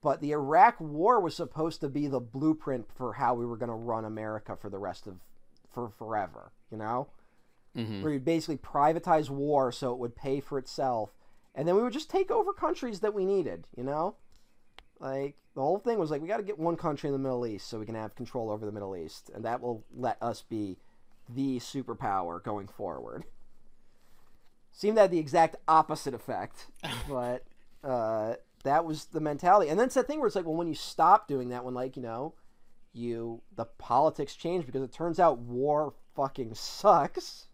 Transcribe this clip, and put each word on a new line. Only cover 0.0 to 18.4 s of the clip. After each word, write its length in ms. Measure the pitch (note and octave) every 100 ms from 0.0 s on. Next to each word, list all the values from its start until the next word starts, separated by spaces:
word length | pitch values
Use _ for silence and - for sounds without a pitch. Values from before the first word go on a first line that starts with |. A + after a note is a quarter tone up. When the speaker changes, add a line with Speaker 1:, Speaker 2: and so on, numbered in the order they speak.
Speaker 1:
but 200 | D3+ D3+
the 100 | D3
Iraq 480 | D3+ C3+ D#3+ A3 A#3
War 400 | D#3+ D3 F#3+ B3
was 160 | E3+ -
supposed 460 | E3+ D#3 D#3+ -
to 80 | D3
be 180 | C#3 C#3+
the 120 | C3
blueprint 680 | A#2+ C3 D#3 D#3 - B2+ G#2+ -
for 180 | B2+
how 200 | G#2+ B2 B2
we 100 | A#2+
were 120 | A#2
gonna 180 | A#2+ A2+
run 300 | A#2 A2+ A2
America 500 | A2 A2 G#2+ - G2
for 140 | G#2
the 100 | G2
rest 260 | G2 F2 -
of, 100 | F#2 - - - - -
for 180 | - A#2+
forever, 640 | - A2 A2 F#2 B1 G1+ - -
you 60 | A2
know? 300 | A2 A#2+ C#3 - - _ _ _ _ -
Speaker 2:
Mm-hmm. 260 | A2 G#2
Speaker 1:
Where 120 | D3+
you 60 | C#3+
basically 380 | C3 E3 E3 C#3+
privatize 720 | - - D#3 E3 F3 D#3+ D3+
war 420 | C#3 C#3+ C#3 C3
so 200 | A#2 C3
it 60 | B2+
would 160 | A#2+ -
pay 240 | C#3 C#3
for 180 | - C#3
itself, 540 | C3 - C3+ A#2+ G#2 - - - _
and 140 | - D#3
then 80 | F#3
we 60 |
would 100 | B3
just 160 | A#3+ D#4
take 220 | G4 F#4+
over 220 | - F4
countries 460 | G4+ D#4+ F4+ B3+ G3+
that 120 | G#3+
we 120 | G#3 F#3
needed, 400 | G3 C#3+ E2+ - -
you 80 |
know? 320 | B2+ D3 F3 A#3 - - - - - - - _
Like, 360 | C3+ C3+ C#3 C#3+ _
the 80 | -
whole 180 | C#3 F#3+
thing 200 | A#3+ A3+
was 100 | D#3+
like, 100 | D3
"We 60 | D#3+
gotta 160 | A3
get 140 | G3 F3+
one 160 | E3 E3+
country 300 | F3 C#3+ D3+
in 60 |
the 60 | C#3
Middle 260 | C3+ B2 A#2+
East 220 | G2+ -
so 120 | A2+
we 60 | G#2+
can 100 | A2+
have 200 | G#2+ -
control 340 | A#2+ C3